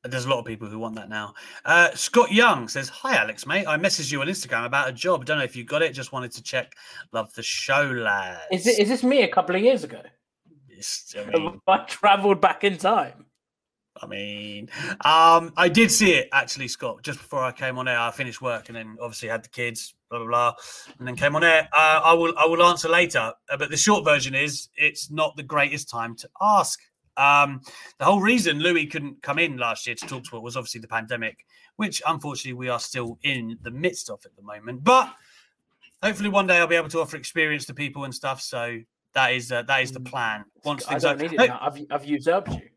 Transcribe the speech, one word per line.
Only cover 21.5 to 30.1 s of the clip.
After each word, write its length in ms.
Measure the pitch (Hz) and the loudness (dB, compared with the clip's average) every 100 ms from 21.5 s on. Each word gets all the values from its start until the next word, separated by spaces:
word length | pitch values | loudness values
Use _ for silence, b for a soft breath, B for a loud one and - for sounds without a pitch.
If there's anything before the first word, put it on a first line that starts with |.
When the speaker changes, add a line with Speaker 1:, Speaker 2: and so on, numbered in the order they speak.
| 160 151 147 | 4 4 4
Speaker 1:
Uh, 240 | 156 156 | 6 6
I 100 | 160 | 6
will, 200 | 170 165 170 | 6 4 2
I 80 | 160 | 2
will 160 | 165 | 6
answer 260 | 175 170 165 | 6 6 2
later, 440 | 170 175 135 113 - _ | 2 4 0 -2 -6 _
uh, 60 | 139 | -6
but 120 | 143 | -4
the 80 | 147 | 0
short 260 | - 208 | 4 4
version 300 | 151 147 131 | 4 2 2
is 360 | 135 147 147 - - | -2 -2 -4 -12 -2
it's 360 | 151 151 - | -2 -2 -10
not 240 | 151 156 143 | -2 -2 -2
the 80 | |
greatest 460 | 135 151 143 151 - | -4 0 0 -2 -8
time 260 | 117 117 113 | -8 -8 -10
to 140 | - - | -18 -2
ask. 380 | 202 208 151 - _ _ _ - | 4 4 2 -4 _ _ _ 0
Um, 440 | 139 143 143 135 B B B B | 4 4 4 -2 B B B B
the 60 | 131 | 2
whole 160 | 202 | 4
reason 380 | 196 240 170 147 | 4 2 2 0
Louis 280 | 170 170 151 | 2 0 -2
couldn't 340 | 156 143 139 | -6 -10 -12
come 160 | - 147 | -6 -2
in 200 | 165 131 | -2 -2
last 280 | 120 110 - | -4 -4 -8
year 100 | 117 | -10
to 80 | |
Talksport 360 | - | -10